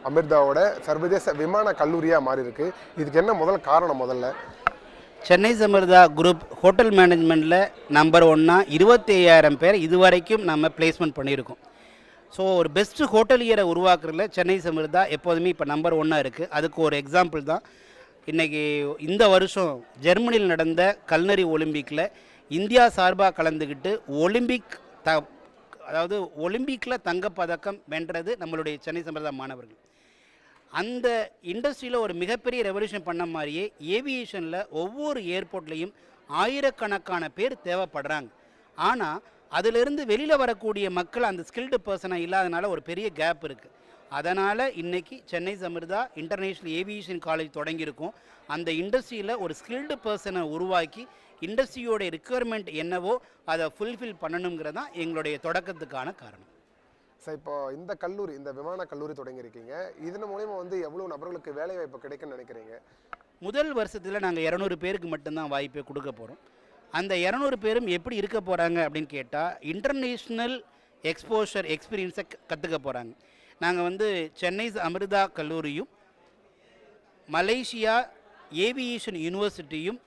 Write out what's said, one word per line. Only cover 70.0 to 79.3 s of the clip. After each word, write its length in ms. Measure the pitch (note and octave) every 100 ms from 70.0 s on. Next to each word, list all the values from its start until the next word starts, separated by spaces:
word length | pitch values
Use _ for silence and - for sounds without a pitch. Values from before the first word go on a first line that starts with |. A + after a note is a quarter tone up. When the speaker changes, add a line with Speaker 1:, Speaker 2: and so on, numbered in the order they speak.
| B3+ A#3+ - A3+ A#3+ B3+ - _ _ _
Speaker 2:
எக்ஸ்போஷர் 720 | D#3 E3 - A3 G3+ G3+ E3 D#3
எக்ஸ்பீரியன்ஸை 460 | - G#3+ F#3 F#3+ F#3+
க-, 120 | - _
கத்துக்க 300 | D#3+ E3 D#3
போறாங்க. 320 | C3+ B2 A#2 - _ _ _ _
நாங்க 220 | E3+ F3+
வந்து 500 | F3 F#3+ G#3+ F#3+ D#3
சென்னை 360 | - F3+ F#3+ A#3
அமிர்தா 600 | G#3 E3+ F3 G3 G3+ F#3+
கல்லூரியும் 580 | E3+ D3+ D#3+ D#3 C#3+ C4 _ _ _ _ _ _ _ _ _ _ _ _ _ -
மலேசியா 760 | D#3 F#3+ B3 B3+ A#3 A3 A3+ B3 _ _ _ -
ஏவியேஷன் 640 | D3+ G#3 B3+ B3 A#3+ - F3+
யூனிவர்சிட்டியும் 720 | D#3+